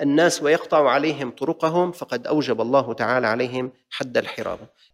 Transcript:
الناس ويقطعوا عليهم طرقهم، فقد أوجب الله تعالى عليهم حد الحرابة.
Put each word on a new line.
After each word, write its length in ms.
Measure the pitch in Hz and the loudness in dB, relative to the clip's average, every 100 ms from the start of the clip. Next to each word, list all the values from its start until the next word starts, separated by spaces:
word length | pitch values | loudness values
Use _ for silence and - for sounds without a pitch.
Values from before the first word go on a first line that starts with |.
الناس 420 | 147 147 170 - | 0 4 4 2
ويقطعوا 460 | 143 160 - 160 139 | 0 0 2 2 4
عليهم 420 | 135 156 139 127 | 2 0 -2 -6
طرقهم، 600 | - 139 160 160 175 180 | -2 -2 0 0 0 -2
فقد 360 | 170 139 120 117 | -4 -8 -6 -2
أوجب 340 | 151 127 113 | 0 0 0
الله 320 | 117 135 123 | 2 2 2
تعالى 340 | 117 113 127 113 | -2 0 0 0
عليهم 440 | 117 127 127 127 - _ | 0 -2 -4 -6 -10 _
حد 280 | - 131 120 | -10 -4 -2
الحرابة. 500 | - - - - - _ _ | -4 -4 -8 -8 -14 _ _